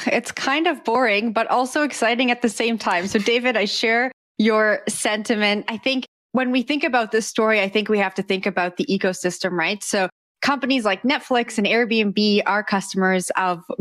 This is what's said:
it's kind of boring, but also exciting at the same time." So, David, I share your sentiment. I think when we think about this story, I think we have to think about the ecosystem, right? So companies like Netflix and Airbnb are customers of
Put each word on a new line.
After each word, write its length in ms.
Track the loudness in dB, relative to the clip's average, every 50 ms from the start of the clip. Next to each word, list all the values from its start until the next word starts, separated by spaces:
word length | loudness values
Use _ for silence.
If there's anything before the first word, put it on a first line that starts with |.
| -2
it's 240 | -2 -2 -2 -2 -4
kind 360 | -8 -6 -2 -2 0 0 0 0
of 160 | -2 -2 -2
boring, 480 | 0 0 2 2 2 2 2 0 0 0
but 140 | -2 0 2
also 340 | 2 0 0 0 0 0 -2
exciting 480 | -2 0 0 0 2 2 2 2 0
at 100 | 0 0
the 80 | 0 -2
same 300 | 0 0 -2 -2 -2 -2
time." 280 | 0 0 0 0 0 0
So, 100 | -2 0
David, 380 | 2 2 2 2 2 0 0
I 80 | 0 0
share 480 | 0 -2 -2 0 2 2 2 0 -2 -4 _ _ _ _ 0
your 440 | 2 4 4 4 4 4 2 0 -2 -4
sentiment. 760 | -4 -2 -2 -2 -2 -2 -2 -2 0 2 2 2 2 0 -2 -6
I 80 | -8
think 280 | -4 -2 -2 -2 -2 -4 -6 _ _ _ _ -2
when 200 | -2 0 2 2
we 100 | 0 0
think 220 | 0 0 -2 0
about 260 | 0 2 0 0 2
this 160 | 0 -2 -2
story, 340 | 0 0 0 2 2 4 2
I 80 | 2 0
think 200 | 0 -2 0 2
we 100 | 2 2
have 160 | 2 0 -2
to 80 | -4 -2
think 240 | -2 -2 -2 -2
about 300 | -2 -2 0 -2 -2 -2
the 100 | -4 -2
ecosystem, 640 | -2 0 0 0 -2 -2 -2 -2 -4 -4 -2 -4 -4 -2
right? 300 | -2 -2 -2 -2 -4 -4
So 260 | -4 -2 0 -2 -2 -4 _ _ _ _ _
companies 440 | -2 -2 0 0 0 0 0 0 2
like 180 | 0 0 0 0
Netflix 560 | 0 0 -2 -2 0 0 0 0 -2 -2 -2
and 80 | 0
Airbnb 760 | 2 2 2 2 2 2 0 0 0 0 2 2 4 4 2 2
are 160 | 2 0 -2 0
customers 680 | 0 -2 -2 -2 -4 -2 0 2 2 2 0 0 -2 -2
of 280 | -2 0 -2 -2 -4 -6 -8 -8 -4